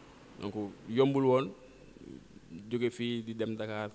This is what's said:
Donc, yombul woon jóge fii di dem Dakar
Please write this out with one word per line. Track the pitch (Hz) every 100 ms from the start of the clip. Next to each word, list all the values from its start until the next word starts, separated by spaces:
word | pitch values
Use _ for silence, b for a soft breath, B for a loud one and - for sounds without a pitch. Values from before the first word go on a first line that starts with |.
| - - - -
Donc, | 101 107 101 - -
yombul | 117 135 139
woon | 135 127 160 - - - - - - 64 - - - 82 104
jóge | 117 117
fii | 117 120 120
di | 113
dem | 113 110 110
Dakar | 110 107 107